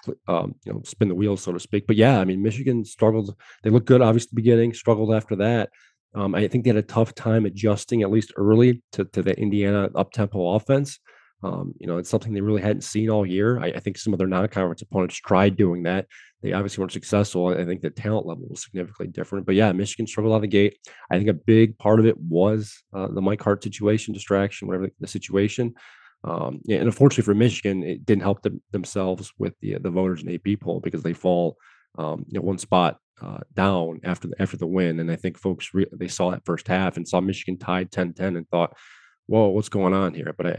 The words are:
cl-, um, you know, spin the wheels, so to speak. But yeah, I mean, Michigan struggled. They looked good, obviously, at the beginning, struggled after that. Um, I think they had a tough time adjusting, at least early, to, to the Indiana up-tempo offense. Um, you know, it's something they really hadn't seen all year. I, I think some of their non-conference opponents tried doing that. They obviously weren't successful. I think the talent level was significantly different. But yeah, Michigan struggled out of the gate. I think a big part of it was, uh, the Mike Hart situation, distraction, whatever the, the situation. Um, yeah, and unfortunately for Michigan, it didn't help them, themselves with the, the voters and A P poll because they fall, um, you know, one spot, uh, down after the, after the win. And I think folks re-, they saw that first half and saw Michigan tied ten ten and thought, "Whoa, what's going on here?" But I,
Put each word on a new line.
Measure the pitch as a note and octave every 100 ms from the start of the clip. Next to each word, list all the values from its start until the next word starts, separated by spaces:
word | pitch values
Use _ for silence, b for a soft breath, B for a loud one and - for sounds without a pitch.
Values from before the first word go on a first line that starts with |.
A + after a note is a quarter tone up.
cl-, | - - -
um, | F2 G2 - -
you |
know, | G#1+
spin | - - G#2
the |
wheels, | F2+ G#2 G2
so | -
to | F2
speak. | - G#2 -
But | G#2+
yeah, | A2+ B2+
I | F#2+
mean, | F#2+
Michigan | G#2 A2 C3+ A#2+
struggled. | G#2+ - A2 A2 G2+ G2+ b b
They | G#2+
looked | A#2 A#2
good, | B2+
obviously, | A2+ A2+ -
at |
the | A#2
beginning, | A2+ A#2 A#2
struggled | A#2 - A2 A2
after | A2 G#2 G2+
that. | G#2 A#2 G2+ b b b _ -
Um, | G2
I | F2+ G#2
think | B2
they | A#2
had | G#2+
a |
tough | G#2 - A2+
time | - A#2 A2+ G#2
adjusting, | G2 A2 G2+ - A#2
at | G2+
least | A2 - -
early, | G2+ A2 B2 A#2+ _
to, | - F#2+
to | -
the | F2+ -
Indiana | G#2 G#2 G2+ G2+ G2 -
up-tempo | G2 - G2+ G2 F2 F#2
offense. | - C3+ C#3+ - b b b _
Um, | F#2+ F2+ F#2 -
you | -
know, | F2
it's | F2+
something | A2 G#2
they | G2+
really | G2+ G#2
hadn't | G2 G2+
seen | - G#2+ A2
all | G#2+ G2
year. | F#2 G#2+ B2
I, | E2+
I | -
think | G2 F#2
some | -
of | F#2+
their | F#2+
non-conference | F#2 G#2 G2+ F#2 E2+
opponents | - G2 F2+ -
tried | - F#2 G2+ F#2
doing | F#2+ F2
that. | E2+ F#2 - B B _
They | -
obviously | F#2 G2+ -
weren't | F#2+
successful. | F2+ - G2+ G2+ F2+ F2+
I | F2+
think | F2 F2+
the | D#2+
talent | - G#2 G#2+ -
level | E2+ F2
was | -
significantly | - F#2+ F2 - F#2
different. | F2 F2+ G2 F#2
But | F#2+
yeah, | G#2+
Michigan | F2+ G2+ - A2
struggled | - A2
out | A2
of |
the | G#2
gate. | G2+ G2+ - B B B
I | F2+
think | G2+
a |
big | E2+ A2 A2 A2+ G#2+
part | G#2 A2
of | A2+
it | -
was, | E2 E2 G2 A2 G#2 - _
uh, | G2 G2
the | G2+
Mike | F#2+ G#2
Hart | - G2+
situation, | G#2 F2+ G#2 G#2+ A2
distraction, | G2 - G2 G2+ - G2+
whatever | F#2 F#2+
the, | -
the | F#2
situation. | - - G2 G#2 - A#2+ A#2 b b b b
Um, | - E2+ C2 C2+ -
yeah, | G2
and | A2+
unfortunately | - C#3 - G#2+
for | G2+
Michigan, | A#2 - G2+ F#2+
it | F2 -
didn't | - G#2
help | F#2 G2
them, | - - -
themselves | G2+ F2 G2+ F#2+ F2+ G2 _
with | G2 -
the, | G#2 F#2+
the | F2+
voters | F2 F#2+ F2
and | E2+
A | F2
P | G2+ G#2
poll | F2 F2+
because | - F2
they | E2
fall, | E2+ F#2 F2 E2+ - b b b -
um, | D#2 D#2 -
you | G2
know, | F2
one | F#2
spot, | - F#2 E2+ - _ _
uh, | G1+ G1+ -
down | F#2 F#2+ F#2+ E2 E2
after | F2+ F2 F2
the, | F2
after | F#2+ -
the | E2
win. | F#2 F2 E2
And | E2
I | E2+
think | F#2 -
folks | G2 F2 -
re-, | - -
they | - F2+
saw | - F2+
that | - -
first | E2+ -
half | F#2 F#2+ E2+
and | -
saw | F2+
Michigan | F#2+ F#2+ - F2+
tied | - F2+ F#2
ten | - F2+
ten | E2+ F#2+ F2
and | E2
thought, | F2 E2+ b b b b b -
"Whoa, | A2 G#2
what's | G2 G#2+
going | G2+ F#2
on | F#2+ F#2+ D#2
here?" | D#2+ -
But |
I, | F2